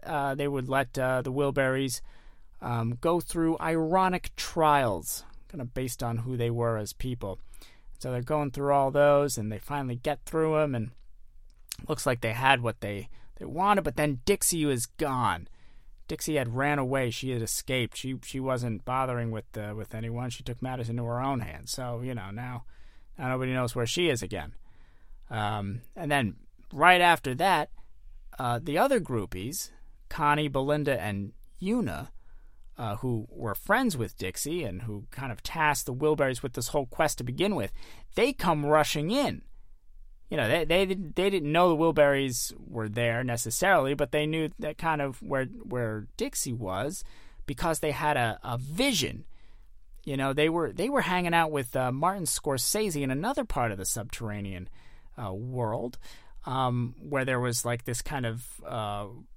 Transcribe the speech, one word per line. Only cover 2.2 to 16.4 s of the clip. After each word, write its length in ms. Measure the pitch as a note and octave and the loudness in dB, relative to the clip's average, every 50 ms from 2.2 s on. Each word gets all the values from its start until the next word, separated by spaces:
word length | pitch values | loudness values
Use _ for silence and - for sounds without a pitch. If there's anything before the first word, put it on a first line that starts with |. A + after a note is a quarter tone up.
| - - - - - - - - | -18 -20 -18 -18 -20 -18 -14 -8
um, 340 | - - A#2+ A#2 A2+ A#2 A#2+ A#2+ | -4 -2 0 0 0 0 -2 0
go 200 | - E3 F3 E3+ | 2 2 2 2
through 380 | E3 - - E3+ E3 D#3+ E3 - | 0 0 0 2 2 2 2 2
ironic 720 | D#3+ D#3+ E3 E3 D#3+ D#3 F3+ F#3 F#3 F#3 F3+ F3 - - - | 0 2 2 2 2 4 4 4 6 4 2 0 -2 -6 -6
trials, 880 | - - - - E3+ D#3+ D3+ C#3+ C#3+ C3 A2+ F#2+ E2 - - - - - - - - - - | -6 -8 -2 2 4 6 8 8 8 6 4 2 0 -2 -6 -8 -8 -10 -12 -16 -18 -16 -12
kinda 160 | - C#3 B2 | -8 -8 -8
based 380 | B2 - B2+ C3 B2+ - - | -6 -4 -4 -4 -4 -4 -4
on 160 | B2 A#2 A#2 A2+ | -2 -2 -2 -2
who 180 | A#2 B2+ C3 | -2 -2 -2
they 140 | A#2+ A#2 A#2+ | 0 0 0
were 260 | A#2 A#2 A#2 A#2 A2+ | 2 2 2 2 2
as 160 | G#2+ G#2 G2+ | 0 -2 -4
people. 460 | - - - B2+ B2 A#2+ G#2+ G2 F#2 - - - - - - - - - - - - - | -4 -4 -4 -4 -4 -4 -4 -6 -6 -8 -10 -12 -14 -14 -16 -18 -20 -20 -16 -16 -12 -8
So 120 | - C3 | -6 -4
they're 120 | B2+ B2 | -2 -2
going 280 | A#2+ B2+ D#3 D3+ D3 C#3 | 0 0 0 2 2 0
through 220 | - C#3+ C#3+ C#3+ | -2 0 2 4
all 180 | C#3+ C#3 C3+ C3+ | 6 6 6 6
those, 480 | C#3+ C#3+ C#3+ D3 C#3+ C#3+ D3 C#3 - A#2+ | 6 8 8 10 8 8 6 4 0 -2
and 140 | G#2 G#2+ | -2 -4
they 60 | G#2+ G2+ | -4 -6
finally 380 | - - C#3+ C#3+ C#3 B2+ A#2+ | -6 -4 -4 -4 -2 -2 -4
get 280 | B2 - D3+ C#3+ - - | -2 -2 -2 -2 -2 -4
through 340 | - - D#3+ D#3+ D#3 D#3 D#3 | -2 2 2 4 4 4 4
'em, 160 | D3+ D3 B2+ | 4 4 2
and 160 | A2+ G#2+ A#2 - - - - - - - - - - - - - - - - - - - | 0 -2 -4 -8 -12 -18 -18 -18 -18 -18 -18 -18 -20 -20 -20 -20 -20 -14 -12 -10 -8 -4
looks 200 | - D3+ - - | -2 -2 0 2
like 140 | C3+ B2 A#2+ | 0 0 2
they 120 | - A2+ | 0 -2
had 280 | A2 B2 C3+ C3+ C#3 B2+ | 0 6 8 8 8 8
what 200 | A#2+ A2+ G#2+ - | 4 0 -2 -2
they, 280 | - G2+ G#2 G2+ - - - - - - - | -4 -4 -4 -4 -6 -8 -10 -12 -12 -14 -12
they 80 | - - | -10 -8
wanted, 380 | - C#3 E3 F#3+ G3+ G#3 F#3+ | -6 0 2 4 6 6 6
but 140 | D#3 D3+ B2+ | 4 2 2
then 260 | D#3 D3+ D3+ C#3 A#2+ - | 2 2 2 0 2 2
Dixie 400 | - G#3 - - - F3 E3 D3+ | 2 2 4 2 2 2 2 2
was 220 | C#3+ C3+ A#2+ - | 2 2 2 0
gone. 600 | - - - D#3 C#3+ C3 B2+ A#2+ G2+ F2 E2 - - - - - - - - - - - - - - | -4 -4 -2 -2 0 2 2 2 2 2 0 -4 -10 -14 -16 -18 -20 -20 -18 -18 -18 -18 -14 -8 -8
Dixie 260 | E3 - - - D3+ | -6 -4 -2 0 0
had 220 | C#3+ | 2